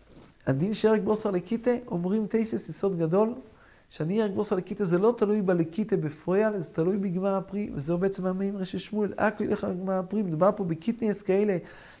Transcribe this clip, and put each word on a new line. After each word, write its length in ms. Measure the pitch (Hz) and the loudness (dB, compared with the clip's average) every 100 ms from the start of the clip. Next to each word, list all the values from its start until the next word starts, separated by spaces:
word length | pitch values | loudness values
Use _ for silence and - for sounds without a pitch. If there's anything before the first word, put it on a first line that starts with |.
| - - - - - | -20 -20 -20 -10 -2
הדין 260 | 135 190 | 0 0
שירק 280 | 214 214 214 | 2 4 4
בשר 300 | 196 214 214 | 2 0 0
לקיטה, 400 | 180 175 226 240 240 - | -2 -2 -2 0 -2 -2
אומרים 400 | 175 180 220 214 | -4 0 0 2
תוספות 420 | 226 226 214 - | 0 0 -4 -6
יסוד 300 | 156 196 175 | -4 -2 0
גדול, 340 | 165 185 220 254 - - - - _ | 2 4 2 0 -12 -20 -20 -20 _
שאני 240 | - 156 | -6 -2
ירק 180 | 208 214 | 0 0
בשר 240 | 196 208 185 | 0 0 0
לקיטה 300 | 175 202 196 | -2 -2 0
זה 120 | 175 | 4
לא 160 | 220 240 | 4 2
תלוי 240 | 208 214 | 2 2
בלקיטה 560 | 190 175 165 - 214 180 | 2 2 2 -2 0 0
בפועל, 640 | 156 147 - 190 220 208 | 0 -6 -2 2 2 0
זה 100 | 156 | -6
תלוי 280 | - 165 202 | -2 0 0
בגמר 380 | 196 175 196 196 | 0 0 0 -2
הפרי, 340 | 180 196 208 156 | -4 -6 -6 -6
וזהו 220 | 139 175 | -2 0
בעצם 280 | 196 196 185 | 0 0 -2
המימרה 400 | 185 196 202 185 | -2 -2 -2 -6
של 120 | 190 | -6
שמואל, 360 | - 208 202 - | -6 -2 -2 0
"הכל 260 | 214 214 | 0 0
ילך 200 | 214 208 | -2 0
על 100 | 208 | -2
גמר 200 | 180 190 | -4 -2
הפרי". 280 | 190 180 208 | -2 -2 -2
מדובר 280 | 190 156 185 208 | -2 4 4 4
פה 80 | |
בקיטניאס 580 | 185 160 - 233 214 202 | -2 -2 -2 -2 0 -2
כאלה 360 | - 190 208 175 - - - - | 2 2 4 0 -2 -20 -20 -20